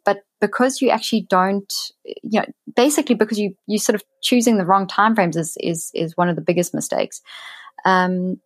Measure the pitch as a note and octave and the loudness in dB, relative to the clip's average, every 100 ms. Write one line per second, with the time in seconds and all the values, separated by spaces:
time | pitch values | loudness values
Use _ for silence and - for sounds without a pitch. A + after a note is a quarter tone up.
0 | - G3 - - G#3 - B3+ C4 C4 A3+ | -2 -2 -6 -4 -2 2 0 2 0 0
1 | - A3 F#3 F#3 F#3 G3+ G3 - - - | 0 -2 2 2 2 0 -4 -10 -12 -14
2 | - - - G#3+ - - - - C4+ D4+ | -18 -14 -4 -2 -2 -8 -6 2 2 2
3 | C#4 A3+ A3 G#3 G3+ - - G#3 - G#3 | 0 0 0 -2 -4 -6 -4 -2 0 -2
4 | - _ - B3 A#3 G#3+ F3 G3 F#3+ - | -6 _ 0 2 4 2 4 2 2 0
5 | G#3+ A3 F3 D#3+ D#3+ - - E3 - - | 2 2 0 0 -4 -4 -4 -4 -6 -6
6 | E3 E3+ F3 D#3+ D#3+ F3 F3 D#3 - - | -4 0 0 0 -2 -2 -2 -4 -4 -4
7 | - - - - - - - - F#3 F#3 | -4 -8 -20 -20 -20 -20 -20 -4 0 2
8 | F#3 F#3 F#3 F#3 | 2 0 -4 -6